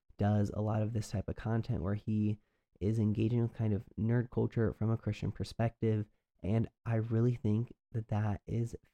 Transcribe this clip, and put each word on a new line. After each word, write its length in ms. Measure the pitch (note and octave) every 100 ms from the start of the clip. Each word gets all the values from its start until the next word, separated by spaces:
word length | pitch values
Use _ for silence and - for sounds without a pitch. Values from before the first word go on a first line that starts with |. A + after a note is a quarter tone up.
| _ -
does 360 | G#2 G#2+ G#2
a 60 | -
lot 220 | G#2+ A2
of 100 | G#2+
this 160 | A2 -
type 200 | G2+ -
of 60 |
content 480 | - - A2+ A2 G#2
where 140 | F2 G#2
he 420 | - G#2+ G#2+ G#2+ _ _ _ _
is 180 | G2 A2+
engaging 440 | G#2+ G#2 A2 A#2+
with 140 | A#2 -
kind 160 | A2
of 100 | G2+ - -
nerd 300 | A2 B2 A2+
culture 440 | A#2 A2+ A#2+ G#2+ -
from 120 | G#2+
a 60 | A2+
Christian 360 | G#2+ G#2 G#2+
perspective, 720 | - - - A#2 - A2+ A2 G#2+ _ _ _
and 260 | F#2 A2+ G#2+ - A#2
I 100 | A2+
really 380 | A2+ A2+ B2
think 380 | A#2+ G#2+ G#2+ A#2+ - _
that 160 | A2+ -
that 320 | G#2 G#2+ G2 -
is 300 | A2+ A#2 - _